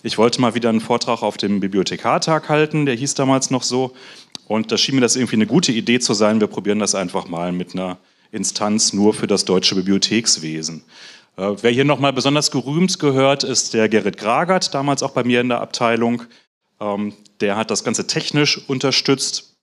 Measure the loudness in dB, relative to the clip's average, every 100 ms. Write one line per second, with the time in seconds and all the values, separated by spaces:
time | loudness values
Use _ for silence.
0 | -6 2 2 4 0 2 0 0 0 -2
1 | -2 -2 -4 -4 -2 -2 0 0 -2 -2
2 | 0 0 0 -2 2 0 2 0 0 -2
3 | -4 0 2 2 0 -2 -2 -2 -2 -8
4 | -20 -20 -18 -20 _ -4 -2 -2 0 2
5 | 2 2 2 2 4 2 2 -2 2 0
6 | 2 2 4 4 0 -2 -2 0 0 -2
7 | -2 -6 -6 -6 -4 -4 -6 -6 -8 -10
8 | _ _ _ -6 -6 -2 0 0 0 4
9 | 2 2 0 0 2 2 2 0 0 0
10 | 2 0 0 -2 -2 -8 -8 -12 _ -20
11 | -20 -20 _ -4 -4 0 0 2 2 4
12 | 2 2 2 2 0 -2 -2 0 0 2
13 | 2 4 4 2 0 -2 0 2 4 2
14 | 0 -4 -2 0 2 0 0 -2 -2 -2
15 | -2 -2 2 2 2 -2 -4 -2 0 2
16 | 0 -2 -6 _ _ _ _ _ -6 -4
17 | -6 -10 -20 _ -2 -2 -2 -2 -2 -4
18 | -2 -4 0 0 2 0 -4 -2 0 0
19 | 0 0 0 -6 -10 _